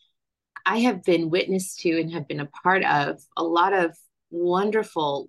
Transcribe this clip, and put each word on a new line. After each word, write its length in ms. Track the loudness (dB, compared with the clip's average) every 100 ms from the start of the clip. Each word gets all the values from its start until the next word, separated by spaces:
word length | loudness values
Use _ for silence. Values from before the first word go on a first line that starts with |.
| _ _ _ _ _ -8
I 140 | -2 2
have 240 | 2 2
been 240 | 2 2 2
witness 480 | 0 0 -2 -4 -4
to 220 | -2 0
and 120 | -2
have 160 | -6 -8
been 120 | -8
a 60 | -10
part 360 | -4 2 2
of 380 | 2 2 0 -6 _ -4
a 60 |
lot 320 | 0 2 4
of 200 | 2 0 -4 _ _ _
wonderful 1000 | -4 0 0 0 0 -2 -2 -2 -2